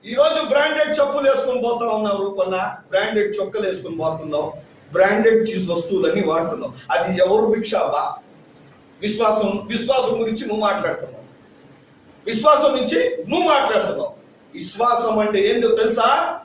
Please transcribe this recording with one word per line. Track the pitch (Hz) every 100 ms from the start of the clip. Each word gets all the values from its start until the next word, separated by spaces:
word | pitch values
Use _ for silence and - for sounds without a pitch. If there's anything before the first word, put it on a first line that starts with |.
| 214
ఈ | 247
రోజు | 302 320 294
బ్రాండెడ్ | 285 302 302 302 302
చెప్పులు | 277 277 269
వేసుకొని | 269 262 247
పోతా | 226 233 233 214
ఉన్నావు | 208 196
రూపన్న, | 196 196 185 185 - - -
బ్రాండెడ్ | 190 214 214 202 208
చొక్కలు | 190 214 196
వేసుకొని | 175 170 160
పోతున్నావు, | 160 160 151 147 151 - - - -
బ్రాండెడ్ | 156 190 214 226 220 220
చీజ్ | 185 175
వస్తువులన్నీ | 170 - 196 160 202 165
వాడుతున్నావు. | 160 165 - - - -
అది | 160 185 180
ఎవరు | 185 214 220
భిక్ష | 220 - 202
అబ్బా? | 165 - - - - - - - - - - -
విశ్వాసం, | 208 214 220 214 202 208 -
విశ్వాసం | 233 233 262 233 220
గురించి | 226 220 -
నువ్వు | 214 208
మాట్లాడుతున్నావు, | 190 165 135 - - - - - - - - - _ - - -
విశ్వాసం | 220 285 294 285 254
నుంచి | - 320 508 - -
నువ్వు | 349 359
మాట్లాడుతున్నావు. | 285 247 214 - - - - - - _ -
విశ్వాసం | - 196 233 233 226 220
అంటే | 208 202 202
ఏందో | 240 233 220
తెలుసా? | 220 233 233 - - -